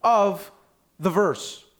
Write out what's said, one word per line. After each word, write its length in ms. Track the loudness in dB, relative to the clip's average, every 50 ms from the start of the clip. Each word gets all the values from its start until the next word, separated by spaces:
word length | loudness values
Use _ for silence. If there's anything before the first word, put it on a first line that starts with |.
| 2
of 500 | 2 4 4 2 2 0 -4 -10 -18 -20 _ _ _ _ _ _ _ _ _
the 80 | -4 -2
verse. 560 | 0 2 0 0 0 -4 -8 -16 -16 -18 -20 _ _ _